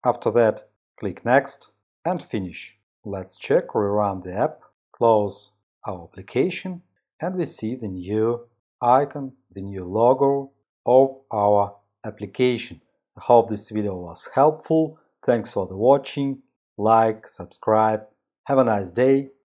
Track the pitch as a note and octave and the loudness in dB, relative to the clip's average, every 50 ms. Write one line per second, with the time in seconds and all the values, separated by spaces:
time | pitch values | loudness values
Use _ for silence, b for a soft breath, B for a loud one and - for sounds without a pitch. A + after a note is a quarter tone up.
0 | - B2 A#2 - - A#2 G#2 A#2+ A#2 A2+ - - - _ _ _ _ _ _ - | 0 0 -2 0 -2 0 2 4 4 4 2 -2 -12 _ _ _ _ _ _ -10
1 | A2+ G2+ F2+ - _ A#2 B2 C#3 - - - - - _ _ _ _ _ _ _ | -8 -8 -8 -6 _ 2 2 2 2 0 -14 -16 -16 _ _ _ _ _ _ _
2 | _ E3 F#3 E3 - - - G#2+ F#2 F2 D#2+ - - - _ _ _ _ _ _ | _ -6 -6 -6 -8 -8 -8 -8 -8 -8 -12 -16 -18 -20 _ _ _ _ _ _
3 | _ G#2+ G2 F#2+ F#2 - - - - - C3+ F3 - - - A#2+ G#2 G2+ G2+ G#2 | _ -10 -10 -10 -10 -12 -16 -16 -4 0 0 0 0 -2 -4 -2 -2 0 0 0
4 | G#2 G2+ G2 F#2 F2+ F2+ F2+ G2+ B2+ D3+ - _ _ _ _ _ _ _ _ _ | -2 -2 -4 -6 -10 -10 -4 -4 -4 -4 -4 _ _ _ _ _ _ _ _ _
5 | A#2 A#2 A2+ G#2+ G#2 G2+ - - - _ _ _ _ _ _ _ - G#2+ F#2+ F2+ | 2 4 4 4 0 -2 -8 -12 -20 _ _ _ _ _ _ _ -12 -12 -12 -12
6 | E2+ - _ G2+ G2 - - A#2+ D3 F#3 E3+ - - F#3 F3+ F3 _ _ _ _ | -14 -18 _ -20 -18 -6 -2 -2 -2 -2 -4 -8 -10 -12 -12 -12 _ _ _ _
7 | _ _ _ _ - F3+ F#3+ F#3 E3+ E3 - - - A2 B2 B2+ A#2 G2+ F#2 F#2 | _ _ _ _ -10 -8 -6 -6 -6 -6 -8 -8 -8 -8 -8 -8 -8 -10 -10 -10
8 | F2 F#2 G#2 A2 A2 A#2 A#2+ A#2 - _ _ _ _ _ _ _ A#2+ A#2+ B2 C3+ | -8 -4 -2 0 0 0 -2 -4 -8 _ _ _ _ _ _ _ 2 4 4 4
9 | D3 C#3+ - D3 C#3 C3 B2+ _ _ _ _ G2 F#2+ G2 G2 F#2+ F2+ F2 F#2+ G#2+ | 2 0 -6 -10 -12 -12 _ _ _ _ _ -12 -12 -10 -10 -10 -10 -4 0 4
10 | A#2 B2 C3+ C3+ C#3+ C#3 C#3 C#3 C3+ C3+ _ _ _ _ _ _ _ - B2 C3 | 4 4 4 4 2 0 0 -2 -4 -8 _ _ _ _ _ _ _ 4 6 6
11 | C3+ C3+ C3 - _ _ A2+ G#2+ G2+ G#2 G#2 G2+ G2+ G2 - _ _ _ _ _ | 6 4 0 -10 _ _ -2 0 2 4 4 4 2 0 -6 _ _ _ _ _
12 | - A2+ G#2+ - G#2 G2 - - B2+ B2+ B2 - - - E2+ D#2 _ _ _ _ | -16 -16 -12 -12 -14 -12 -2 0 0 0 0 -2 -6 -12 -16 -20 _ _ _ _
13 | _ _ _ - - - A#2+ A#2 - G2 A2 G2+ - - A2 G#2+ G#2 G2+ F#2+ F2+ | _ _ _ -12 2 6 6 6 6 4 -6 -8 -8 -6 -6 -4 -4 -4 -6 -8
14 | F2 E2+ E2+ - - - - - C#3 D#3 D#3 D#3 - - D#3+ D#3+ D#3+ D#3 D#3 b | -12 -14 -16 -18 -18 -6 0 2 2 2 2 -2 -4 0 0 0 0 -2 -6 b
15 | b b b b - - A#2+ A2+ G#2+ - - G#2 F#2+ F2 F#2 F#2+ A2 B2+ C#3 C#3+ | b b b b -2 0 0 0 -2 -6 -6 -6 -6 -6 -6 0 4 4 4 4
16 | C3+ - - D3 C#3 C#3 C3+ C3+ _ _ _ _ _ _ _ - G#2 A2 A2+ A2+ | 2 -8 -8 -6 -6 -6 -6 -8 _ _ _ _ _ _ _ -2 2 4 4 4
17 | A2+ A2 A2 A2 - - - - F#2 - - - - - A2 G#2+ A2 A2 A2 G#2 | 4 2 -2 -6 -14 -20 -16 -16 -16 -16 -16 -8 0 2 2 2 2 2 0 -4
18 | - _ _ _ _ _ _ _ _ - C#3 C3+ B2+ A#2 A2 G2+ F#2+ F2 F2 A#2 | -8 _ _ _ _ _ _ _ _ 0 2 2 2 2 0 -2 -4 -4 -2 0
19 | B2+ C3 C3+ C#3 C#3 C3+ _ _ | 2 4 2 2 0 -6 _ _